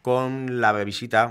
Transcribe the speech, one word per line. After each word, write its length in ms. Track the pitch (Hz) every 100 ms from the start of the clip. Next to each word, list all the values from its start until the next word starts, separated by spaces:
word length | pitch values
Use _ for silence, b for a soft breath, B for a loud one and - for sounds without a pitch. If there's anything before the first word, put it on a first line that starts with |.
con 600 | 127 127 131 131 131 123
la 100 | 113
visita 580 | 104 101 101 120 113 117